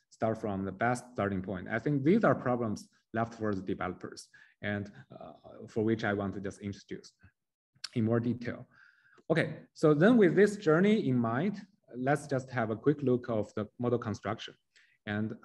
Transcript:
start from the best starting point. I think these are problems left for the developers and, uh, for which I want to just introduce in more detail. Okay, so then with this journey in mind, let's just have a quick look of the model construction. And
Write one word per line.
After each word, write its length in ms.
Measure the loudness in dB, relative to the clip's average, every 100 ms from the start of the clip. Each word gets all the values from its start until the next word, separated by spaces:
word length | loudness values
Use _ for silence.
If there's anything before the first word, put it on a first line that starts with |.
| _
start 280 | -4 -2 -2
from 240 | -4 -4
the 80 | -4
best 340 | -2 -2 -2 -4
starting 280 | -4 -2 -2
point. 260 | -4 -8 -6
I 80 | -4
think 240 | -2 0
these 200 | 2 4
are 120 | 4 2
problems 520 | 0 -2 -2 -4 -10 _ _
left 200 | -4 -4
for 220 | -4 -2 -2
the 60 |
developers 640 | -4 -6 -6 -8 -12 -16 -20 -20 -20 _
and, 300 | -6 -6 -6 -14 -20
uh, 200 | -18 -18 -20 -20 -18 -8
for 160 | -2
which 200 | 0 2
I 100 | 0
want 200 | 0 -2 -4
to 60 |
just 180 | -8 -8
introduce 540 | -10 -10 -12 -14 -14 _ -20 _ _ _ _ _ -8 -2
in 80 |
more 160 | 0 2
detail. 480 | 0 -4 -6 -10 -14 _ -20 _ _ _ -2
Okay, 260 | 0 0 -4 -16
so 200 | 0 4
then 240 | 6 6 8
with 180 | 6 6
this 200 | 4 4
journey 520 | 2 4 6 4 2
in 80 | 0
mind, 440 | 0 0 -2 -4 -10 _ _ -6
let's 320 | 0 0 0
just 220 | -6 -4
have 180 | -2 -2
a 60 | 0
quick 260 | 0 2
look 260 | 2 0 0
of 240 | -4 -4 -6
the 120 | -8 -4
model 220 | -2 0
construction. 540 | -2 -6 -6 -8 -10 -16 _ _ _ _ -6
And 300 | -4 -4 -6